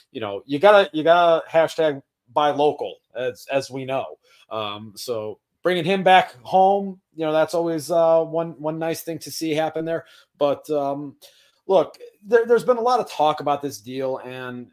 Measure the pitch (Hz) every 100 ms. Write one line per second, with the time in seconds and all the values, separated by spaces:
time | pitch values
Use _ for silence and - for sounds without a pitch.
0 | _ 131 104 101 135 143 202 208 196 156
1 | 151 175 170 160 - 165 156 - 156 139
2 | - _ _ 151 147 143 147 - 104 -
3 | _ 117 127 - - 139 135 135 131 135
4 | 80 76 _ _ - 110 104 104 110 98
5 | - 113 107 98 _ _ 175 180 160 196
6 | 185 185 - - - 190 190 202 196 185
7 | _ 156 156 156 156 170 170 165 139 170
8 | 165 165 160 160 165 143 151 160 165 160
9 | - 160 147 - 160 151 156 160 160 165
10 | - - _ - 143 135 - 147 139 143
11 | 143 - - _ _ _ - 185 143 -
12 | - _ 208 226 226 233 170 240 240 247
13 | - - 151 151 143 139 143 123 123 131
14 | 131 131 123 127 127 123 123